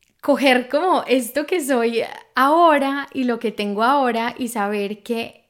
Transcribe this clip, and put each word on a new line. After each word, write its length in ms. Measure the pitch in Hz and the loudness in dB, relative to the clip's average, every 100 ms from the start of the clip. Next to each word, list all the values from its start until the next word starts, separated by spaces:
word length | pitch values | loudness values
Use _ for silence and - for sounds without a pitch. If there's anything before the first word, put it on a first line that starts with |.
| _ _ | _ _
coger 480 | - 277 269 254 247 | 0 2 4 4 2
como 340 | 285 370 294 - | 0 2 2 2
esto 380 | 262 233 294 302 | 0 0 -4 -2
que 180 | 370 | -2
soy 380 | 269 254 233 226 - - - - | 0 0 0 -2 -4 -8 -20 -4
ahora 720 | 269 330 339 285 269 277 277 | 0 4 6 4 2 -4 -6
y 100 | 269 | -4
lo 160 | 247 233 | -4 -2
que 120 | 226 | -4
tengo 320 | 214 208 202 | -4 -4 0
ahora 520 | 233 285 247 226 233 - | 0 2 0 -2 -4 -6
y 120 | 247 | -6
saber 540 | 226 202 208 202 208 | -4 -4 -4 -6 -8
que 420 | - 226 226 - _ | -8 -8 -8 -14 _